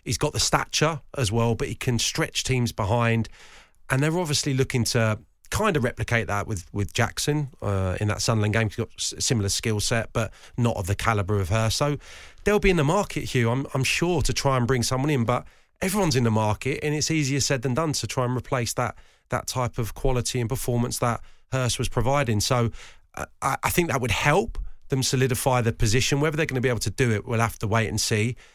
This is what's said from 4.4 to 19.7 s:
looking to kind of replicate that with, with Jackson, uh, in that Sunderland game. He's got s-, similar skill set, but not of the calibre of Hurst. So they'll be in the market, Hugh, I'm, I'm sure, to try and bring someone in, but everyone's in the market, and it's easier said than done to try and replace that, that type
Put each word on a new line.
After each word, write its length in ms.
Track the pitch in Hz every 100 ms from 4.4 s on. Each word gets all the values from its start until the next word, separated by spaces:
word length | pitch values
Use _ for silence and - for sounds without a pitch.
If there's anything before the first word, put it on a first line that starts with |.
| 147
looking 300 | 131 131 123 110
to 340 | 120 110 107 - _ -
kind 280 | - 214 151
of 60 | 117
replicate 420 | - 113 117 92
that 180 | 101 98
with, 200 | 101 -
with 180 | 104 101
Jackson, 540 | - 117 - - 151 139 -
uh, 340 | 104 95 92 -
in 80 | 104
that 120 | -
Sunderland 320 | - 113 104
game. 140 | 110 110
He's 80 | -
got 140 | - -
s-, 160 | - -
similar 280 | - 120 98
skill 320 | - 117 104
set, 320 | - 117 -
but 220 | 123 104 - - -
not 180 | 117 -
of 120 | 90
the 80 | 104
calibre 440 | 113 104 92 104
of 80 | 87
Hurst. 300 | 110 110 -
So 180 | 147 143 - - - -
they'll 160 | 196 208
be 100 | 190
in 60 | 175
the 80 |
market, 400 | 143 196 190 -
Hugh, 260 | 120 127 117
I'm, 160 | 127 143
I'm 120 | 135 127
sure, 360 | - 170 165
to 100 | 107
try 240 | - 135 131
and 100 | 120
bring 160 | 131
someone 260 | 113 131 147
in, 140 | 139
but 220 | 113 123 - - _ -
everyone's 360 | 196 208 175 127
in 80 | 117
the 60 |
market, 520 | 110 107 104 131 151
and 100 | 151
it's 160 | 151 -
easier 300 | 160 135 139
said 220 | - 135
than 120 | 131
done 200 | 123 165
to 140 | - 117
try 180 | - 123
and 100 | 123
replace 380 | - 131 117
that, 220 | - 123 - - _ -
that 180 | - -
type 300 | 131 120